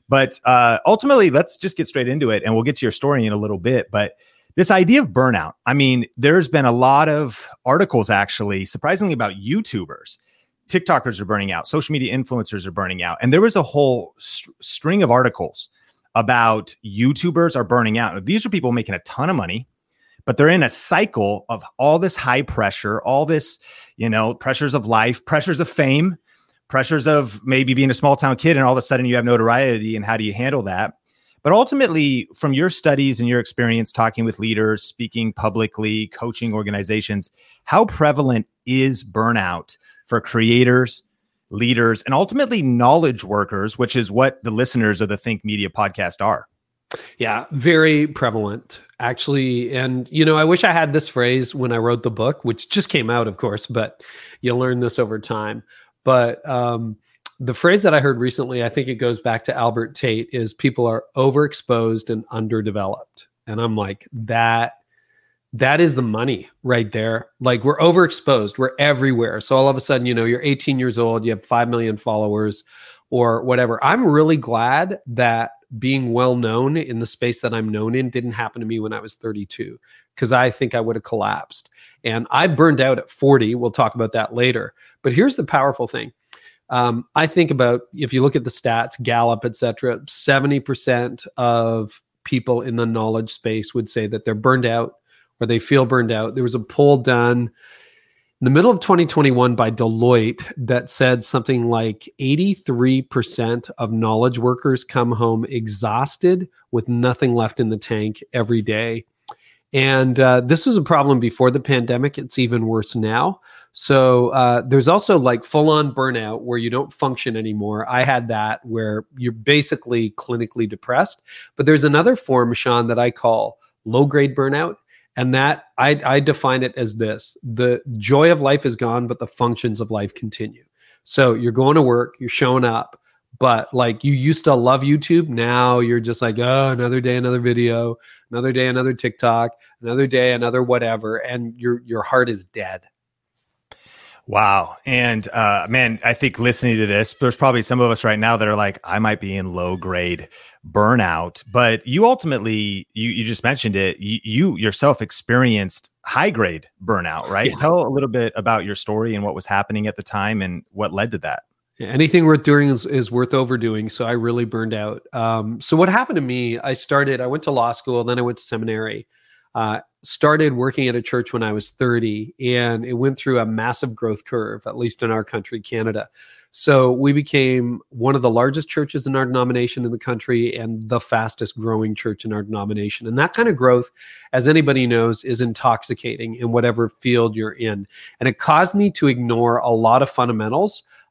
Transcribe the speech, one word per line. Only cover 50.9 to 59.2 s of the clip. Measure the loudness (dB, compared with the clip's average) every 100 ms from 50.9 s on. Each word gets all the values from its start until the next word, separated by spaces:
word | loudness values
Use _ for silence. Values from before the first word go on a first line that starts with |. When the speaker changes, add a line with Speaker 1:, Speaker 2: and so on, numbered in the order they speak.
Speaker 2:
this | 0 -2
phrase | -2 0 0 -2
when | -4 -2
I | 0
wrote | 0 0
the | -2
book, | -2 -2 -2
which | -4 -6 -4
just | -4 0
came | -2 0
out, | 0 -2
of | -2
course, | -4 -4 -4
but | -4 -4 -8 -20 -20 -20 -6
you | -2
learn | 0 0 0
this | -2 -2
over | -4 -4
time. | -6 -6 -6 -8 -14 -20 _ _
But, | 2 2 2 -2 -6
um, | -4 -2 -4 -6 -10 _ _ -20 _
the | -8
phrase | 0 2 4
that | 4
I | 4
heard | 2 0
recently, | -2 -2 -6 -2
I | -2
think | -2 -4
it | -2
goes | -2
back | -2